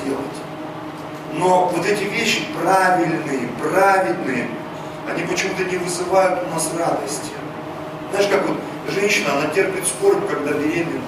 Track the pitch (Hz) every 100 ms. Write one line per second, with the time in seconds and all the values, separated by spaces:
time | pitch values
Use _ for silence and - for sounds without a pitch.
0 | 135 135 139 - - - - - - -
1 | - - - 160 180 185 180 170 190 202
2 | 196 233 226 - - - 175 190 185 180
3 | 160 156 143 131 120 117 147 185 196 190
4 | 180 - 127 240 - - - - - -
5 | - 156 170 175 196 185 180 180 170 -
6 | - 190 185 - - 160 - 165 170 -
7 | - - - - - - - - - -
8 | - 202 202 196 170 - - - - 185
9 | 208 - - 139 151 196 - - - -
10 | 196 175 - 143 143 143 151 170 160 135